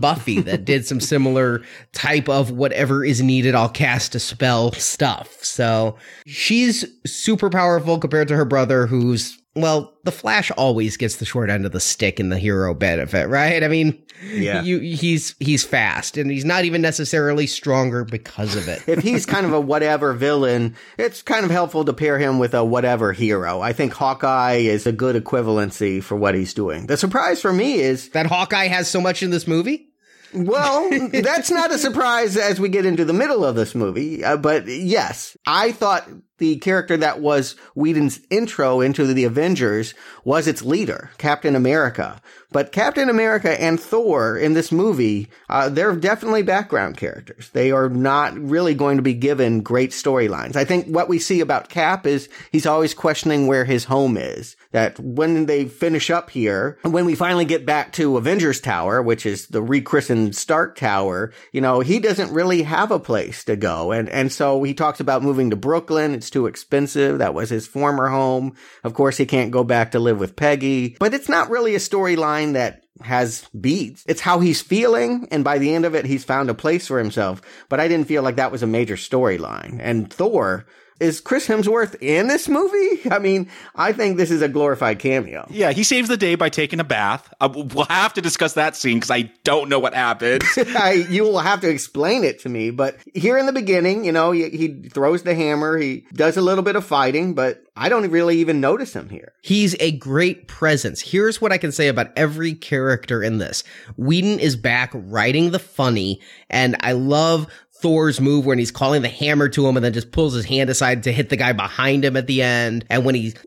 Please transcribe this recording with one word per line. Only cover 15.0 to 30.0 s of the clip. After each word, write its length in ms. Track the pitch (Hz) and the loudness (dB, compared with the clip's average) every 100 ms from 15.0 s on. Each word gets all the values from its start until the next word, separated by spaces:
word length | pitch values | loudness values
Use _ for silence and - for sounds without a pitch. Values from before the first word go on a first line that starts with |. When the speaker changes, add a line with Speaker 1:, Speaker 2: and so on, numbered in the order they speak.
| 170 160 - - | 0 0 -2 -4
Speaker 1:
he's 240 | 139 139 | 0 0
fast, 540 | - 135 104 76 - 151 | 0 0 0 -2 -6 -6
and 140 | 139 | -4
he's 120 | 139 | -2
not 220 | 143 180 175 | -2 0 0
even 160 | 165 | 0
necessarily 640 | 165 156 147 160 147 147 143 | 0 -2 -2 0 0 0 0
stronger 580 | - 143 131 127 120 | -2 0 0 0 -2
because 520 | 113 113 - - 104 101 | -4 -8 -10 -8 -4 -4
of 120 | 82 | -6
it. 140 | 85 - | -6 -2
Speaker 2:
If 160 | 165 | 0
he's 240 | 190 240 185 | 2 0 0
kind 180 | 190 185 | 0 0
of 80 | |
a 80 | 156 | 0
whatever 520 | 143 151 151 151 143 | 0 0 2 2 0
villain, 640 | 120 139 147 131 123 117 117 - - | 0 0 2 2 2 0 -4 -12 -4
it's 240 | 233 - | -4 -4
kind 240 | - 226 190 | -4 0 2
of 60 | |
helpful 340 | 175 175 160 143 | 2 0 0 -2
to 80 | |
pair 240 | 131 151 139 | 0 0 2
him 220 | 143 131 | 2 2
with 160 | 120 123 | 2 2
a 100 | 113 | 2
whatever 480 | 123 123 120 107 | 2 2 2 0
hero. 480 | 92 110 101 87 90 | 0 0 0 -2 -2
I 120 | 104 | -4
think 200 | 131 139 | -2 -2
Hawkeye 640 | - 139 131 139 131 127 120 | -2 -2 0 0 2 2 2
is 320 | 113 104 120 | 2 2 0
a 40 | |
good 300 | 110 127 117 | 0 0 0
equivalency 800 | 107 127 113 107 101 - 101 95 | 0 0 2 0 0 -2 -2 -2
for 120 | 95 104 | -4 -2
what 180 | 101 | 0
he's 220 | 95 92 - | 0 -2 -4
doing. 320 | 98 78 120 | -4 -4 -4
The 100 | 143 | -2
surprise 420 | 196 247 - 349 | 0 0 0 0
for 140 | 202 | 0
me 220 | 180 254 247 | 0 2 2
is 340 | 131 127 - | 0 0 -4
Speaker 1:
that 160 | 156 160 | -2 0
Hawkeye 420 | 180 185 202 190 | 0 0 0 0
has 200 | 185 175 | 0 0
so 100 | 185 | 0
much 220 | 180 180 | 0 -2
in 80 | 185 | -2
this 180 | 170 165 | -2 0
movie? 420 | 165 196 302 - _ | 0 0 -4 -8 _